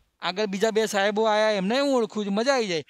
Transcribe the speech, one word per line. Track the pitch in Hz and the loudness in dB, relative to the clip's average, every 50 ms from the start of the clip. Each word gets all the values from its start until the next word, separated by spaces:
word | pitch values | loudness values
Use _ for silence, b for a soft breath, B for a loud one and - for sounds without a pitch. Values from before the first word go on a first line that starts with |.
| _ _ _ - | _ _ _ -8
આગળ | - 170 185 196 214 | -8 -6 -4 -2 -4
બીજા | 208 190 196 214 226 | -4 -2 0 0 0
બે | 208 214 220 | 2 0 0
સાહેબો | 208 220 196 196 208 208 214 220 | 0 0 0 0 0 0 0 2
આયા | 220 208 214 214 220 | 2 2 2 2 2
એમને | 214 196 180 196 233 269 | 2 0 0 0 0 0
હું | 285 285 269 | 0 2 2
ઓળખું | 247 220 196 - 220 208 | 0 0 -2 -4 -6 -4
છું, | 202 196 | -2 -2
મજા | 208 233 277 277 | 0 2 2 2
આવી | 254 226 | 0 0
જાય. | 196 170 156 139 _ | -2 -2 -4 -6 _